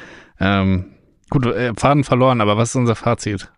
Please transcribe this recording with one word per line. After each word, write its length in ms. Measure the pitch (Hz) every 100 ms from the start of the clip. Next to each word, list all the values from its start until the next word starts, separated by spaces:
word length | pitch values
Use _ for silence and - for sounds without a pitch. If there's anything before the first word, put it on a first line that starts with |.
| - - - -
Ähm, 540 | 95 98 95 92 92 - _ _ -
gut, 160 | 147 120
äh, 260 | 107 123 107
Faden 280 | 135 147
verloren, 360 | 131 127 131 123
aber 160 | 104 104
was 140 | 117
ist 60 | 131
unser 180 | 120 110
Fazit? 540 | 117 117 107 101 -